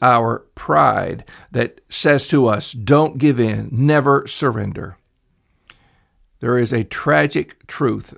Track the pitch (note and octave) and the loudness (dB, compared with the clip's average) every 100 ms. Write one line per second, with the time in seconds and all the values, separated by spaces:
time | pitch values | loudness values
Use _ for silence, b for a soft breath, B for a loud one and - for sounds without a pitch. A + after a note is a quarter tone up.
0 | B2+ A#2 A2+ A#2 _ - - D3 C3+ G2+ | 2 2 0 -4 _ -12 -2 2 2 0
1 | F#2 - - B B A#2 A#2 - - - | -4 -8 -14 B B -6 -6 -8 -12 -2
2 | D3+ C#3 - D3 A#2+ G#2 - A#2+ G2+ C#3+ | 2 2 2 2 2 0 -4 -6 2 4
3 | D#3 C3+ D3 A#2+ A2+ G#2+ A2 A#2 C#3+ D3+ | 2 2 0 2 0 -2 -4 0 2 2
4 | C#3 C#3 - - C#3+ A2 G2+ - G2 - | 4 2 0 -4 -4 -4 -6 -8 -12 -16
5 | _ _ _ _ _ b b b b b | _ _ _ _ _ b b b b b
6 | b b _ - A#2+ B2 A#2 A#2+ G2+ - | b b _ -8 -2 0 0 -2 -4 -6
7 | D3 D3+ D3 D#3+ - - - - C3+ G#2+ | 0 0 0 -2 -6 -12 -14 -4 -2 -2
8 | - | -8